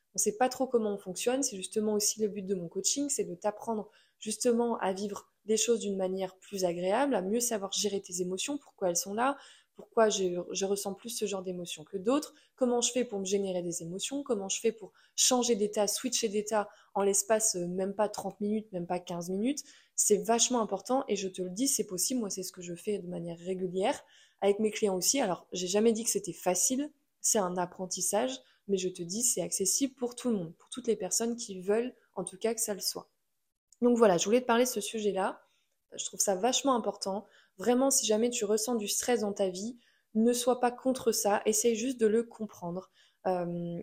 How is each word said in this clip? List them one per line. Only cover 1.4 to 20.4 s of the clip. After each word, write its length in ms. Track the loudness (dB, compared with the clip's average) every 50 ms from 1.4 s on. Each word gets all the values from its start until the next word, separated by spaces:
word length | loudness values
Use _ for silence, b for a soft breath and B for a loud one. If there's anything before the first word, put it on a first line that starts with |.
C'est 140 | 0 -2 -4
justement 380 | -6 -8 -4 -2 0 0 2 2
aussi 260 | 2 0 0 0 0
le 80 | -2 -2
but 140 | -2 -4
de 120 | -4 -2 -2
mon 140 | -2 -4 -6
coaching, 400 | -6 -2 0 0 0 0 -2 -2
c'est 140 | -2 -2 -2
de 100 | -4 -4
t'apprendre 560 | -4 -4 -4 -4 -4 -6 -6 -4 -4 -6 b b b b b b b
justement 600 | -8 -8 -6 0 2 2 4 4 2 0 0 -2
à 140 | -2 -2
vivre 360 | -2 -2 -4 -6 -6 -8 -12 _ _ _ 0
les 100 | 0 2
choses 240 | 2 4 2 2 2
d'une 160 | 0 -2 -2
manière 400 | -2 0 -2 -2 -2 -4 -6 -6
plus 280 | _ -18 -10 -4 0 0
agréable, 500 | 0 0 0 0 2 2 2 2 2 2
à 80 | 0
mieux 180 | 0 0 0 0
savoir 320 | 0 0 -2 -2 -4 -2
gérer 280 | -2 0 0 0 0 -2
tes 200 | -4 -6 -4 -4
émotions, 380 | -2 -2 -2 -4 -2 -4 -4 -6
pourquoi 320 | -6 -12 _ -2 0 0
elles 60 | 0
sont 180 | 0 -2 -4 -2
là, 220 | 0 0 0 0 B B B B B B B _
pourquoi 340 | -20 -14 _ 4 4 4 4
je, 160 | 4 2 0 0 0 -2 -4 -4
je 120 | -4 -2 0
ressens 300 | 0 0 0 -2 -6 -8
plus 140 | -8 -10 -10
ce 160 | -6 -4 -4
genre 160 | -2 -4 -4
d'émotions 400 | -4 -6 -6 -6 -6 -8 -10 -12
que 140 | -12 -10 -8
d'autres, 380 | -2 0 2 2 2 0 -2 b b b b b
comment 260 | 0 2 2 2 2
je 120 | 2 2
fais 120 | 2 0 -2
pour 140 | 0 -2 -6
me 60 | -2
générer 380 | 0 0 0 0 0 -2 -2
des 200 | -2 -4 -6 -6
émotions, 400 | -6 -8 -8 -6 -6 -6 -6 -6
comment 260 | -4 -2 -4 -4 -2 -4
je 120 | -4 0
fais 100 | 0 0
pour 220 | 0 -2 -14 -18 b b b b b
changer 400 | 2 2 4 4 2 2 2 2
d'état, 320 | 2 2 -2 0 0 0 0
switcher 400 | -2 -2 -4 -2 -2 0 -2 0
d'état 400 | -2 -2 -2 0 0 -2 -2 -2 B B B B B
en 80 | 2
l'espace, 540 | 2 2 2 2 2 2 2 2 4 2 0
euh, 100 | 0 -2
même 280 | -4 -2 -2 -4 -4 0
pas 140 | -2 -2 -2
trente 320 | -2 -6 -8 -8 -6 -4
minutes, 300 | -2 -2 -2 -2 -4 -6
même 160 | -8 -8 -4
pas 140 | -4 -4 -4
quinze 300 | -4 -6 -8 -6 -4 -4
minutes. 340 | -4 -2 0 -2 -2 -4 -8 B B B B B B
C'est 220 | 0 4 4 4 4
vachement 420 | 4 2 4 4